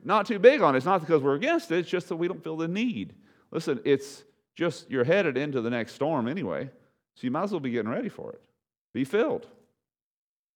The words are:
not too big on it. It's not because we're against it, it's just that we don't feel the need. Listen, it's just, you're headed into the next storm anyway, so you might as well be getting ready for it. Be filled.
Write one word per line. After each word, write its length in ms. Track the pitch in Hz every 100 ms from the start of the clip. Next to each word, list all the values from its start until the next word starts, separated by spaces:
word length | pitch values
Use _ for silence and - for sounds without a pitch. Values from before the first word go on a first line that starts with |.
not 240 | 143 208 202
too 120 | 208
big 240 | 226 285
on 120 | 165
it. 40 | 131
It's 80 | 151
not 140 | 190
because 220 | 160 160
we're 120 | 139
against 360 | 143 254 330 -
it, 80 | 185
it's 120 | 170
just 180 | 180 -
that 80 | 165
we 100 | 175
don't 160 | 170
feel 140 | 160 160
the 100 | 165
need. 480 | 185 240 120 92 - _ _ _
Listen, 280 | - 165 127
it's 400 | - 139 135 - - _ _ -
just, 340 | 170 - -
you're 140 | 131
headed 320 | 123 190 170 127
into 240 | 147 131
the 100 | 113
next 220 | 120 110
storm 320 | - 147 151 117
anyway, 440 | 175 110 73 135 - _ _ _
so 60 | _
you 100 | 127
might 140 | 143
as 60 | 196
well 80 | 185
be 100 | 135
getting 200 | 117 107
ready 180 | 156 240
for 240 | - 55
it. 80 | - _ _ _ _ _
Be 100 | 120
filled. 440 | 135 208 294 92 - - _ _ _ _ _ _ _ _ _